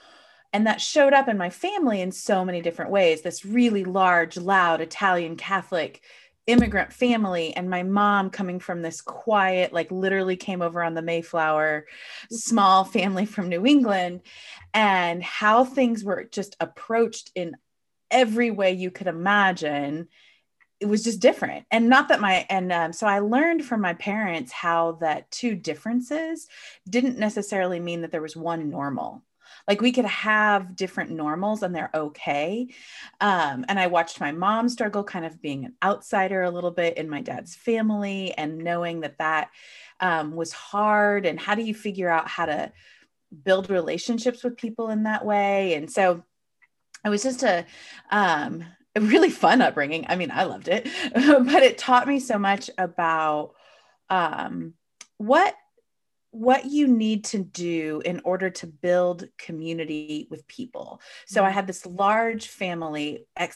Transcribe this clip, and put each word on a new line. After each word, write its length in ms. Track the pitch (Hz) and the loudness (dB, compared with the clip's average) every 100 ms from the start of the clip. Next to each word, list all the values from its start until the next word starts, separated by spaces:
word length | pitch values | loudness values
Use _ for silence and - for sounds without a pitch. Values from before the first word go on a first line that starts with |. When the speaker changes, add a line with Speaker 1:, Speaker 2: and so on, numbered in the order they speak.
| - - _ _ _ | -20 -20 _ _ _
Speaker 1:
and 120 | 208 220 | 0 2
that 160 | 208 | 0
showed 320 | - 302 277 | 0 4 6
up 140 | 269 254 | 6 4
in 100 | 208 | 0
my 100 | 180 | -4
family 540 | - 349 403 285 208 | -6 -6 0 0 0
in 100 | 185 | -4
so 320 | 180 - 196 | -6 -2 0
many 160 | 185 180 | 0 -4
different 300 | 170 170 165 | -4 -6 -2
ways, 320 | 196 180 160 | 2 4 2
this 200 | 175 170 | -2 -10
really 420 | 196 226 240 202 | -2 2 2 2
large, 520 | 185 185 185 175 165 180 | 0 2 4 4 0 -4
loud 460 | 175 196 175 160 | 0 2 4 2
Italian 520 | 165 - 196 180 165 165 | -2 -2 0 0 -2 -8
Catholic 640 | - 190 180 175 151 - - - _ _ - | -4 -4 -2 -4 -4 -8 -20 -20 _ _ 2
immigrant 460 | 240 226 196 - | 4 4 0 -4
family, 600 | - 247 233 202 180 160 - | 0 2 2 0 -2 -4 -6
and 140 | 180 | -4
my 120 | 180 | -4
mom 460 | 185 202 208 202 190 | 0 2 4 4 0
coming 320 | - 190 180 | -4 -6 -6
from 220 | - 175 | -8 -6
this 180 | 165 165 | -6 -10
quiet, 720 | - - - 208 190 185 180 | -14 -10 0 2 2 2 0
like, 180 | 170 165 | -2 -4
literally 460 | 185 190 190 185 185 | -2 0 0 0 -4
came 240 | 190 185 | -6 -4
over 220 | 170 170 | -4 -2
on 100 | 165 | -4
the 80 | 165 | -4
Mayflower, 840 | 165 170 165 170 156 156 156 151 151 - - - - | -4 -4 -4 -2 0 2 0 -2 -6 -18 -18 -18 -14
small 540 | 233 - 226 202 190 | -10 0 4 6 6
family 400 | 190 214 185 185 | 4 0 -2 -2
from 240 | 208 - 175 | -2 -4 -4
New 160 | 175 | 0
England, 560 | 220 294 226 196 180 180 - - - - - | 4 6 4 2 -2 -6 -14 -20 -20 -20 -2
and 480 | 220 214 190 175 170 | 2 4 4 2 -2
how 420 | 175 - 214 220 | -6 -2 4 4
things 400 | 254 269 254 226 | 4 2 2 0
were 200 | 196 185 | -2 -6
just 300 | - - 190 - | -6 -8 -8 -6
approached 680 | 165 - - 226 233 226 - | -8 -8 -4 0 0 -2 -12
in 220 | - 170 143 _ _ _ _ _ | -8 -8 -10 _ _ _ _ _
every 400 | 240 247 220 240 | 2 2 2 0
way 220 | 202 190 | 2 0
you 180 | 185 180 | 0 -4
could 160 | 180 180 | -4 -6
imagine. 1040 | 165 180 208 190 180 156 143 143 151 170 _ _ _ _ _ _ _ | -2 2 4 4 2 -2 -2 -4 -6 -10 _ _ _ _ _ _ _
It 60 | 208 | 0
was 180 | 214 | 0
just 160 | 226 202 | 0 2
different. 440 | 240 - - - - | 4 4 -2 -6 -2
And 180 | 226 233 | 2 6
not 200 | 262 294 | 6 6
that 120 | 262 | 2
my, 240 | 202 185 - | 4 2 2
and, 220 | 190 180 | -2 0
um, 200 | 175 165 | 0 -2
so 140 | 170 214 | 0 0
I 140 | 202 | 2
learned 440 | 208 247 330 339 | 2 2 2 0
from 160 | 269 226 | -2 -2
my 140 | 185 | -2
parents 580 | 170 208 208 208 165 135 | -4 -4 -4 -4 -4 -8
how 460 | - 175 170 165 165 | -6 0 0 0 -2
that 300 | 160 151 - | -2 -4 -6
two 240 | - 247 | -6 -4
differences 920 | 196 165 147 214 240 247 302 320 330 - - - - - | -4 -6 -8 -4 -4 -4 -6 -6 -8 -12 -20 -20 -20 -4
didn't 300 | 220 254 247 | 0 0 0
necessarily 600 | 214 208 202 202 185 175 | -2 -2 -4 -2 -2 -2
mean 220 | 175 170 | -6 -6
that 80 | 165 | -6
there 80 | 165 | -6
was 140 | 156 165 | -8 -8
one 320 | 165 165 151 | -6 -6 -6
normal. 540 | 135 139 135 57 - _ _ _ - - | -6 -6 -6 -8 -10 _ _ _ -10 -2
Like, 120 | 202 | 2
we 120 | 240 | 2
could 140 | 254 214 | 2 0
have 680 | - 214 214 214 202 185 | -2 0 2 4 2 0
different 360 | 185 185 - 175 | -6 -6 -6 -8
normals 500 | 160 151 160 202 214 | -6 -4 -4 -2 -2
and 100 | 185 | -4
they're 160 | 170 151 | -4 -4
okay. 760 | 156 151 147 - 143 156 214 247 - - - - _ | -4 -6 -6 -4 -2 -2 -4 -8 -12 -20 -20 -20 _
Um, 440 | 202 185 151 131 127 | 2 2 0 -2 -4
and 100 | 196 | 0
I 80 | 180 | 2
watched 320 | 170 170 - | 2 0 -4
my 140 | 151 | -6
mom 360 | 156 190 220 240 | -2 0 0 0
struggle 360 | 240 214 202 | -2 -4 -4
kind 200 | 202 185 | -6 -8
of 160 | 165 156 | -10 -10
being 240 | 151 139 | -8 -8
an 100 | 127 - | -10 -2
outsider 580 | 185 202 - 208 190 190 | -2 -2 -2 -2 0 0
a 80 | 180 | -2
little 220 | 175 175 | -2 -4
bit 240 | 170 170 170 | -2 -2 -2
in 120 | 160 | -6
my 120 | 147 | -8
dad's 340 | - 127 - | -8 -10 -12
family 800 | - - 226 220 208 202 196 190 - | -8 -2 0 0 0 -4 -6 -6 -6
and 220 | 151 160 | -8 -6
knowing 420 | 165 170 170 170 | -4 -2 -4 -6
that 180 | 151 - | -8 -4
that, 320 | 156 156 - - - - - _ | -2 0 -2 -10 -20 -20 -20 _
um, 340 | 180 165 151 | 0 0 -2
was 180 | 165 165 | -6 -8
hard. 720 | - - 202 214 208 208 202 185 | -10 -6 0 2 4 4 2 0
And 120 | 156 | -2
how 160 | - | -2
do 80 | 208 | -2
you 120 | 226 | -2
figure 340 | 214 214 190 180 | -6 -6 -4 0
out 180 | 165 160 | 0 0
how 200 | - 165 | -4 -4
to 260 | 147 73 - _ _ _ _ _ 160 | -2 -6 -10 _ _ _ _ _ -8
build 260 | 143 190 190 | 0 0 2
relationships 720 | 190 160 165 - 233 247 247 | -2 -2 -4 -4 -4 -4 -4
with 140 | 247 240 | -6 -6
people 340 | 233 226 226 | -8 -6 -4
in 140 | 214 | -2
that 200 | 214 214 | -2 -2
way? 500 | 208 208 202 196 190 | 0 0 2 0 0
And 140 | 156 151 | -2 -2
so 360 | - 190 170 - _ _ _ _ _ _ - | 2 2 2 -6 _ _ _ _ _ _ -8
it 40 | 208 | -2
was 140 | 208 | -2
just 220 | 247 254 | -2 0
a, 200 | 254 175 170 - - - - | 0 0 -2 -14 -20 -20 -2
um, 540 | 208 190 156 143 160 170 - _ 214 | 2 2 2 -2 -8 -12 -20 _ -2
a 40 | |
really 300 | 214 240 339 | 4 6 6
fun 320 | - 185 240 | 4 4 6
upbringing. 440 | 170 139 143 160 160 | 4 2 -2 -4 -4
I 80 | 180 | -4
mean, 160 | 170 | -2
I 100 | 139 | -2
loved 220 | 180 98 - | -2 -2 -2
it, 200 | 196 220 - | -2 -2 -8
<laughs> 140 | 320 | -2
but 480 | 226 285 285 247 320 | 4 8 8 8 8
it 160 | 254 - | 6 6
taught 300 | - 247 247 | 2 4 4
me 100 | 285 | -2
so 180 | 254 214 | 0 0
much 320 | 196 196 - - | 2 0 -4 -4
about, 760 | 185 180 170 160 156 151 151 - _ _ _ _ - | -4 -2 0 2 0 -2 -4 -12 _ _ _ _ -4
um, 640 | 185 165 156 - 175 165 - _ _ - - | 0 0 -4 -8 -8 -10 -14 _ _ -20 -10
what, 360 | 208 285 392 - _ _ _ _ _ _ _ | 2 4 4 0 _ _ _ _ _ _ _
what 300 | 226 233 262 | -2 2 2
you 240 | 269 294 285 | 2 2 4
need 360 | 233 214 214 208 | 4 4 0 -2
to 120 | 214 | -6
do 600 | 180 - 175 170 156 156 - | -6 -6 -4 -4 -4 -4 -4
in 120 | 175 | -4
order 240 | - 180 185 | -2 -2 -2
to 180 | 180 170 | -6 -12
build 600 | 151 175 180 180 175 185 - | -6 0 2 2 -2 -10 -18
community 920 | - 165 160 165 160 151 151 151 - | -14 -10 -8 -6 -6 -8 -8 -10 -10
with 160 | 156 - | -16 -16
people. 500 | - - - - - - - - | -16 -14 -14 -16 -18 -20 -20 -4
So 160 | 196 | 2
I 40 | 196 | 2
Speaker 2:
Mm-hmm. 60 | 196 | 2
Speaker 1:
had 100 | 190 | -4
this 180 | 185 | -8
large 640 | 180 175 196 220 226 226 - | -10 -2 2 2 0 -4 -10
family 800 | - 185 170 160 151 147 147 - - | -8 -6 -6 -6 -6 -6 -8 -14 -8
at 160 | 175 | -8